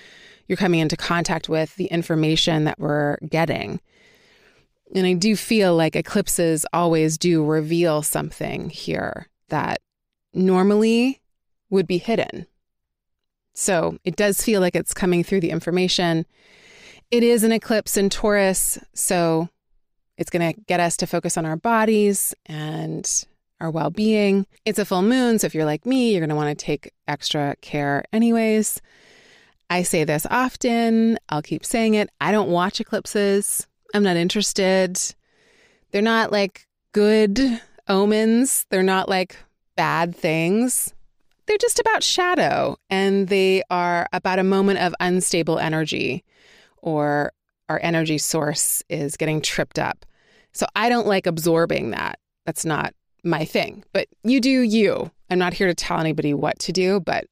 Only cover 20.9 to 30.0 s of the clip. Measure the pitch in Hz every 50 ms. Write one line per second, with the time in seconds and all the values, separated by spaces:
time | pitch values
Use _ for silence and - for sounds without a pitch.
20.9 | - - 185 - - 170 - 170 - - 160 156 160 165 - 233 233 220 220 214
21.9 | 220 208 208 202 202 196 - - - _ _ - 156 151 151 156 156 160 160 156
22.9 | 156 - - - - - - _ _ _ _ _ _ - 170 165 156 160 151 151
23.9 | 175 - 214 220 214 208 208 196 196 196 196 _ _ _ - 220 208 - 202 -
24.9 | 190 180 190 214 254 262 254 240 226 208 - 156 - 156 156 151 151 151 - 240
25.9 | 262 262 240 233 208 180 160 151 151 151 151 147 147 - - - 151 143 - -
26.9 | _ _ - - 147 - - - - 151 143 143 - - - - - 147 143 143
27.9 | 143 139 - - - 220 233 233 233 226 226 220 214 220 214 - - - - _
28.9 | _ _ _ - - - - - - - _ _ _ _ _ - 175 180 185 -
29.9 | - 170